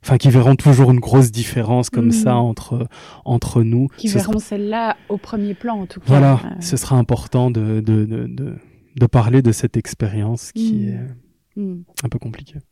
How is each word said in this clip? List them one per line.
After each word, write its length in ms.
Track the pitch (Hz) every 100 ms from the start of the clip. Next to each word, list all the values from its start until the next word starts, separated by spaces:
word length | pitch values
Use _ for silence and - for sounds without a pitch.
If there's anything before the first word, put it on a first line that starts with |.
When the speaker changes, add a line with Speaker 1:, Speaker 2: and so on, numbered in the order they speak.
Speaker 1:
enfin, 140 | - 131
qui 120 | 139
verront 260 | 123 123 135
toujours 360 | - 127 131
une 80 | 127
grosse 320 | 110 127 123
différence 580 | 110 113 123 110 123 123
comme 160 | - 120
Speaker 2:
Mhm. 60 |
Speaker 1:
ça 240 | 220 - 120
entre, 520 | 120 110 - 123 120 - - - -
entre 380 | 120 - 123
nous, 240 | 113 117 131 -
Speaker 2:
Qui 100 | 220
Speaker 1:
ce 100 | 196
Speaker 2:
verront 140 | 196
Speaker 1:
sera 120 | 214 -
Speaker 2:
celle-là 520 | 202 202 220 226 - _
au 80 | 202
premier 380 | - 226 202 196
plan, 240 | 240 220
en 60 | 185
tout 120 | -
cas. 60 | -
Speaker 1:
Voilà, 320 | 139 139 127 -
Speaker 2:
Euh. 160 | 185
Speaker 1:
ce 160 | 170 127
sera 200 | - 131
important 520 | 120 120 - 127 127
de, 300 | 113 107 110
de, 260 | 107 107 107
de, 220 | 110 120
de, 280 | 123 139 - _ _ _ -
de 100 | 120
parler 340 | 127 110 127
de 100 | 120
cette 240 | 110 120 113
expérience 760 | - - 110 107 104 117 -
qui 220 | 220 226
Speaker 2:
Mhm. 140 | 214 202
Speaker 1:
est 720 | 196 127 127 _ _ _ -
Speaker 2:
Mhm. 240 | 202 175 175 -
Speaker 1:
un 60 | 123
peu 100 | 123
compliquée. 400 | 120 110 - 151 -